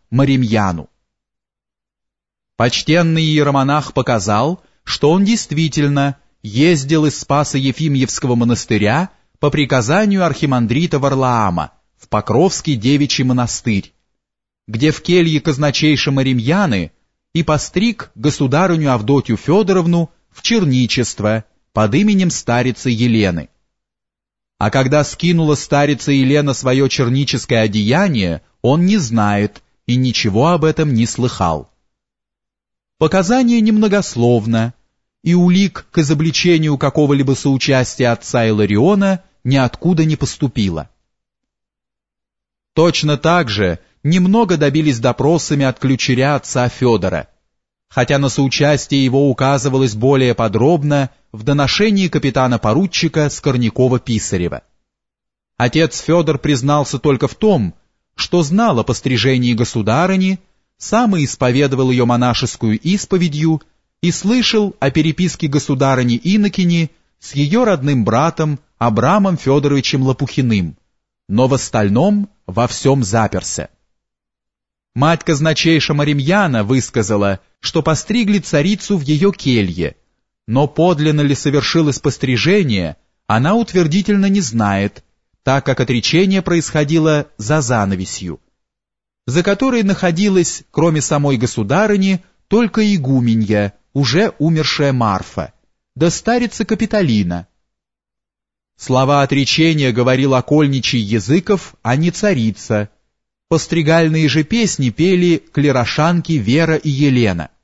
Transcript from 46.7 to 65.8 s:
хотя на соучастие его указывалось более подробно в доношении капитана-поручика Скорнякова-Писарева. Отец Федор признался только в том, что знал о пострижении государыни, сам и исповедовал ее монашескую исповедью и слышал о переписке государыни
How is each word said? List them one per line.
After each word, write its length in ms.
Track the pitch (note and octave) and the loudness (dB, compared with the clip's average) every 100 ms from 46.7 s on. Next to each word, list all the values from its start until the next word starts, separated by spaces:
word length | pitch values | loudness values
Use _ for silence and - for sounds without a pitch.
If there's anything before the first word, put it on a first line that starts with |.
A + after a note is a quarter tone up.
| - B2 A2 F#2 E2 - _ _ _ _ _ _ | 0 0 2 0 -4 -8 _ _ _ _ _ _
хотя 300 | - B2 C#3 | -4 0 0
на 100 | C#3 | 0
соучастие 760 | - C3+ - C#3+ C#3+ - C#3 | 0 -2 0 0 0 0 0
его 260 | C3 C3+ C#3+ | 2 2 2
указывалось 640 | A#2+ C3+ C#3 C3+ C3 C3 | 2 0 0 0 0 0
более 400 | G#2+ B2+ C#3 B2+ | 0 2 2 2
подробно 760 | A#2 A2+ A2 C3 E3+ D3 C#3+ C3+ _ _ | 0 0 2 2 2 0 0 -2 _ _
в 100 | G#2+ | -10
доношении 640 | A2+ C#3+ C3+ - G#3+ G3+ F#3 | -2 0 0 0 0 2 0
капитана-поручика 1160 | D3+ C#3 C3+ B2+ A#2+ G#2+ B2 F#3+ - E3 D#3+ D3 | -2 -2 0 0 0 0 0 0 -2 -2 -2 -2
Скорнякова-Писарева. 1300 | - D3 B2+ A#2 - B2+ B2 - A2 - F#2+ F2 C#2 _ _ _ _ _ _ _ _ _ - | -2 -2 0 -2 0 0 0 -2 -4 -2 -4 -4 -6 _ _ _ _ _ _ _ _ _ -4
Отец 440 | A#2+ D#3 D#3+ - | -2 0 -2 -2
Федор 380 | - E3+ D#3 C#3 | 0 0 0 -2
признался 600 | D3 C#3 C3+ D3 C#3 C#3 | 0 0 0 0 -2 -2
только 300 | D3+ C3 C#3 | 0 0 -2
в 60 | |
том, 400 | - A3 F3 F#2 - _ _ _ | 0 0 2 -2 -8 _ _ _
что 280 | - - F3 | -10 -2 -2
знал 360 | D3 F#3+ A#3 C#3 | 0 0 2 0
о 60 | |
пострижении 720 | G#3 A#2+ C#3 B2 C3 B2+ B2 | -2 -2 -2 0 0 2 0
государыни, 840 | A2+ A#2+ A#2 G#2 B2+ F3+ F#3+ F#3+ F#3+ _ _ _ _ | 0 -2 -2 0 0 0 0 0 -2 _ _ _ _
сам 360 | - G#3+ A#3+ F#3 | -4 0 2 0
и 80 | |
исповедовал 640 | C3+ - B2+ B2 C#3+ C3 C3 | -2 0 0 2 0 0 0
ее 160 | B2+ A#2+ | 2 2
монашескую 760 | A#2+ B2 A#2 B2+ - A2+ A2 | 2 0 0 -4 -4 -2 -2
исповедью 800 | D#3+ G3 - F#3+ F3 D3 D#3+ D#3 _ _ _ - | 0 -2 -2 -2 0 0 0 -2 _ _ _ -6
и 100 | F3 | -4
слышал 640 | - G3 B3 A3+ A3 G3+ - | -2 0 0 0 0 -2 -2
о 100 | C#3 | -2
переписке 560 | D#3 D#3+ D3+ F3+ - D3 | 0 0 0 -2 -2 -2
государыни 720 | C#3+ - C3+ | -2 -2 0